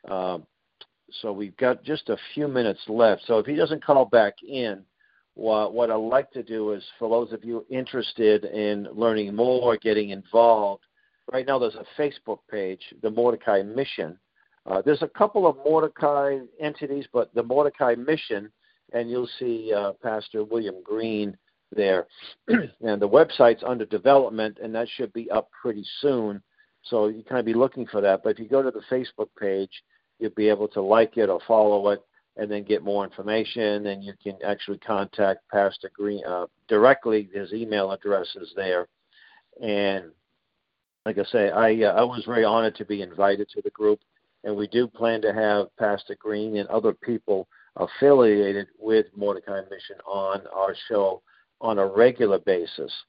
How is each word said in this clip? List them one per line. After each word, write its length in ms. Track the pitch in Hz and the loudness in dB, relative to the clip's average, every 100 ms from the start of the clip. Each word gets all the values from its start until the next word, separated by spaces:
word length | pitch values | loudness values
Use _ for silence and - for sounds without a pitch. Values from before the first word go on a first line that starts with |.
| - | -8
Um, 360 | 95 92 87 - _ _ _ - _ _ - | -6 -6 -8 -12 _ _ _ -20 _ _ -12
so 120 | 113 | -10
we've 240 | 98 101 - | -8 -10 -2
got 260 | 127 123 | 0 0
just 240 | - 151 - | -6 -8 -4
a 80 | 104 - | -6 -6
few 140 | - 147 | -6 -4
minutes 320 | 127 113 95 - | -2 -2 -4 -6
left. 340 | 110 113 104 - | 4 4 4 0
So 100 | 113 | 0
if 80 | 110 | 0
he 80 | |
doesn't 300 | 151 165 151 | -2 -2 -2
call 200 | - 139 | 2 2
back 380 | 127 120 104 - | 6 4 4 -2
in, 400 | 104 135 117 98 98 _ _ _ _ - | -12 -6 -6 -8 _ _ _ _ _ -6
wha-, 320 | 110 107 107 | 0 0 0
what 240 | 113 117 | 0 0
I'd 20 | |
like 380 | 110 110 127 135 | 0 0 0 -2
to 100 | 135 | -12
do 300 | 110 113 107 | -8 -6 -4
is, 100 | 101 - - | -6 -10 -10
for 100 | 113 | 0
those 240 | 117 117 | 0 0
of 120 | 113 | -10
you 200 | 113 117 - | -8 -10 -6
interested 760 | 131 127 131 110 - 110 104 104 | -8 -6 -6 -6 2 4 4 0
in 420 | 107 104 104 101 | -4 -2 -2 -6
learning 420 | 104 117 110 101 107 | 0 0 0 -4 0
more, 400 | 123 127 123 107 | 2 2 2 0
getting 340 | 110 107 104 | 0 0 -2
involved, 720 | 98 92 113 117 110 104 98 _ _ _ _ - | -8 0 4 6 6 2 -4 _ _ _ _ -8
right 140 | 127 127 | -6 -2
now 100 | 135 | 0
there's 200 | 117 - | -2 -4
a 100 | - - | -16 -4
Facebook 380 | 147 135 - 104 _ | -4 -4 -12 -12 _
page, 320 | 107 95 92 - - | -8 -6 -8 -16 -8
the 80 | 110 | -4
Mordecai 520 | 110 120 117 - 101 | 2 2 2 0 0
Mission. 560 | 101 117 135 - 80 90 _ _ _ _ - | 0 -6 -6 -6 -8 -10 _ _ _ _ -4
Uh, 160 | 95 | -2
there's 180 | 131 147 | 0 0
a 60 | 160 | -2
couple 380 | - 208 214 180 | 0 0 4 2
of 80 | 135 | 2
Mordecai 840 | 139 160 156 - 151 143 139 139 123 - | 2 2 0 0 0 2 0 -2 -8 -8
entities, 480 | 151 147 143 139 131 | -8 -6 -8 -8 -4
but 200 | 123 110 | -2 -2
the 120 | - | -4
Mordecai 500 | 117 135 147 - 131 | 0 2 2 0 0
Mission, 560 | 120 131 156 - 104 107 _ _ _ _ | 0 -2 -4 -2 -8 -8 _ _ _ _
and 160 | 117 117 | -6 -4
you'll 220 | 123 117 - | -6 -6 -6
see, 340 | 123 117 110 | -4 -4 -2
uh, 200 | 104 101 - | -2 -2 -4
Pastor 400 | 123 110 104 110 | -6 -6 -6 -6
William 400 | 107 117 104 92 | -4 -4 -4 -10
Green 560 | 92 110 113 107 104 98 _ _ _ | -8 -4 -2 -4 -4 -8 _ _ _
there. 380 | 104 98 92 - - - - - | -2 2 2 0 -12 -20 -18 -2
<clears throat> 0 | 226 147 _ | -2 -2 _
And 220 | 113 101 | -4 0
the 60 | 101 | 4
website's 560 | 120 165 - 120 113 - | 6 4 6 4 6 -2
under 180 | 123 107 | -6 -4
development, 720 | 104 123 139 123 110 110 101 | 0 6 6 4 -2 -6 -6
and 100 | 110 | -8
that 120 | 113 117 | -6 -6
should 240 | - 117 | -6 -8
be 160 | 113 117 | -8 -2
up 180 | 107 - | -4 -4
pretty 340 | - 123 104 98 - | -8 -8 -6 -10 -4
soon. 400 | 143 127 107 101 _ _ _ _ | 0 0 -2 -8 _ _ _ _
So 240 | - 120 104 | -4 0 0
you 160 | 110 | -2
kind 160 | 110 127 | -6 -4
of 60 | 113 | 0
be 80 | |
looking 320 | 113 131 - 110 | 2 0 0 -6
for 140 | 107 | 0
that. 220 | 98 95 | 2 2
But 80 | 113 | 0
if 80 | 107 | -4
you 100 | 110 | 0
go 140 | 135 | 0
to 80 | 131 | 0
the 120 | 110 - | -6 -6
Facebook 420 | 131 127 - 107 _ | -4 -4 -8 -10 _
page, 460 | 101 95 95 - _ _ _ _ | -2 -2 -4 -10 _ _ _ _
you'll 100 | 110 | -8
be 180 | - 107 | 0 2
able 200 | 104 107 | 2 0
to 120 | 107 | -4
like 360 | 95 110 113 - | 2 4 4 2
it 120 | 104 | 0
or 120 | 90 - | 0 2
follow 400 | 113 107 104 101 | 4 6 4 2
it 140 | 101 _ _ _ - | 0 _ _ _ -10
and 120 | 107 | -6
then 140 | 104 | -6
get 220 | 101 107 | -2 -2
more 180 | 101 101 | 0 -4
information. 840 | 95 - 101 107 110 123 107 104 104 | -4 -8 -4 -2 -2 -2 -2 -2 -4
And 180 | 98 | -8
you 80 | 98 98 | -12 -12
can 160 | 101 95 101 | -12 -8 -6
actually 320 | 101 - 98 | -6 -6 -10
contact 720 | - 104 98 - 98 95 _ | -4 -4 -4 -2 0 0 _
Pastor 400 | 104 98 - 95 | 0 0 -2 -16
Green, 320 | - 104 101 | -8 -6 -6
uh, 220 | 73 90 87 _ - | -6 -8 -8 _ 0
directly. 600 | 107 120 135 120 110 98 | 4 6 4 2 -2 -2
His 180 | 98 95 | -10 -8
email 380 | 107 113 107 95 | -8 -4 -2 -2
address 380 | 98 101 98 87 98 | -4 -2 -2 -2 -12
is 160 | 85 | -12
there. 320 | 98 95 90 90 _ _ _ - _ _ - | -6 -2 -2 -4 _ _ _ -20 _ _ -10
And 520 | 113 101 101 98 85 _ _ _ _ _ _ _ _ _ | -4 0 0 -2 -8 _ _ _ _ _ _ _ _ _
like 140 | 107 101 | -6 -4
I 60 | |
say, 260 | 98 120 101 | 0 2 2
I, 320 | 101 113 110 | 4 4 4
uh, 120 | 104 | 4
I 80 | 92 | 4
was 180 | 120 120 | 2 -2
very 200 | 104 120 | -4 0
honored 320 | 110 113 113 - | 2 2 0 -4
to 80 | |
be 180 | 104 104 | -8 -8
invited 460 | 92 85 98 101 104 | -8 0 2 2 -4
to 140 | 104 | -6
the 80 | 101 | -8
group. 280 | - 107 104 _ _ _ _ | 0 2 2 _ _ _ _
And 100 | 104 | -8
we 140 | 101 104 | -4 -2
do 180 | 117 120 | 0 -2
plan 340 | - 117 113 | 0 -2 0
to 100 | 107 | 0
have 420 | 104 107 104 95 _ | 2 2 2 -2 _
Pastor 380 | 107 101 - 101 | -2 -2 -6 -10
Green 380 | 107 104 110 104 | -6 -4 -4 -4
and 100 | 101 | -2
other 240 | 110 107 | 0 0
people 560 | 92 - 113 - 95 - _ _ - | -2 -6 -6 -2 -2 -2 _ _ -6
affiliated 920 | 90 - 139 139 117 104 101 101 98 _ | -6 2 6 8 6 4 2 -2 -8 _
with 280 | 110 110 104 104 | 2 2 2 -4
Mordecai 460 | 101 95 92 98 95 | -4 -4 -6 -8 -8
Mission 280 | 95 - 98 - | -16 -16 -18 -8
on 360 | 98 95 98 - | -6 -4 -6 -8
our 220 | 95 98 98 - | -4 -4 -4 -4
show 340 | 107 98 92 _ _ _ _ | 0 0 -2 _ _ _ _
on 180 | 113 104 | -4 0
a 80 | 98 | 0
regular 520 | 98 123 123 110 95 | 6 4 6 0 2
basis. 540 | 101 92 82 - 67 - | 2 0 -2 -8 -10 -12